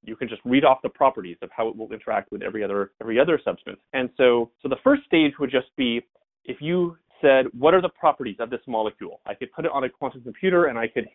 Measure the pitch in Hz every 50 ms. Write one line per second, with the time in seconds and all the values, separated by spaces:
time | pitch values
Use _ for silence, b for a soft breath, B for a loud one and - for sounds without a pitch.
0 | _ 110 113 _ 131 110 113 - _ 123 123 139 147 139 131 - - 120 _ _
1 | 143 135 - 113 92 87 85 _ - - - - 113 113 - 110 113 - 110 107
2 | - 123 107 101 101 _ 107 101 101 98 104 107 104 98 101 101 98 - _ _
3 | 110 113 110 120 147 175 165 135 - - 90 - _ - 98 _ _ _ - 131
4 | 127 123 _ - 131 123 120 120 117 117 _ _ - 139 131 - _ 269 285 185
5 | - _ - 165 156 143 139 - 143 127 135 127 123 _ _ - 131 120 117 117
6 | _ _ _ _ _ _ _ _ _ - 123 - 147 156 175 180 175 170 165 _
7 | _ _ _ _ - 143 135 131 131 123 - 120 135 156 170 190 175 175 _ _
8 | - 156 139 - 131 113 95 - 117 113 127 113 _ 135 120 110 110 107 - _
9 | 98 87 - - _ - 104 _ 123 - _ - - - - 139 131 123 _ _
10 | 143 131 - 131 120 123 - - - 190 180 175 175 147 120 117 113 117 _ 123
11 | 139 -